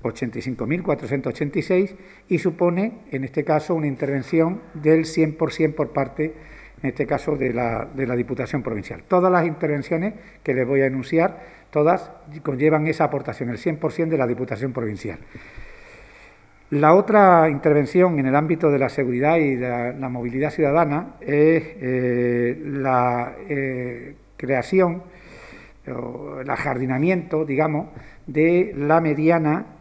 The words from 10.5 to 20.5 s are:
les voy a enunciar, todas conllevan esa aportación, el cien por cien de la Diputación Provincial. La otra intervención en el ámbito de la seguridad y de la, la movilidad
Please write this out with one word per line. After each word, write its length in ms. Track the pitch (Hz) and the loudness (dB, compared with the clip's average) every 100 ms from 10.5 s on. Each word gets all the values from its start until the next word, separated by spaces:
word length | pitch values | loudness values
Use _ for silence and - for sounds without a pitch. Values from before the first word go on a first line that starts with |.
les 120 | 127 | -2
voy 140 | 123 139 | 0 2
a 60 | |
enunciar, 560 | 135 131 123 160 185 - - - _ | 2 -2 -2 0 0 -2 -20 -20 _
todas 380 | 151 151 - - - - 151 | 2 2 2 -4 -20 -20 -8
conllevan 460 | 147 131 151 156 156 | -6 2 2 4 0
esa 160 | 156 | 0
aportación, 460 | 151 139 139 - 120 | 0 0 -6 -6 -6
el 80 | 113 | -4
cien 180 | 170 | -4
por 160 | 156 156 | -2 -4
cien 180 | - 165 | -2 -2
de 80 | 160 | 0
la 100 | 120 | 0
Diputación 440 | 120 127 107 131 | -2 -4 -4 -6
Provincial. 480 | 127 113 101 107 80 78 - - - - - - - - - - - _ _ - | -4 -6 -6 -10 -12 -18 -20 -20 -18 -18 -20 -20 -20 -20 -20 -20 -20 _ _ -4
La 220 | 143 156 | 2 6
otra 560 | 185 208 214 196 170 160 | 6 6 6 8 8 6
intervención 680 | 143 160 147 143 180 180 156 | 2 4 4 4 4 4 2
en 100 | 131 | 2
el 80 | 139 | 2
ámbito 340 | 156 160 165 | 2 2 2
de 80 | 143 | 2
la 80 | 131 | 0
seguridad 480 | - 123 123 147 165 | 0 -2 0 2 2
y 180 | 147 127 | 2 0
de 100 | 123 | -2
la, 240 | 120 120 | -4 -4
la 160 | 135 131 | -6 -8
movilidad 440 | 123 120 127 147 | -6 -6 -4 -4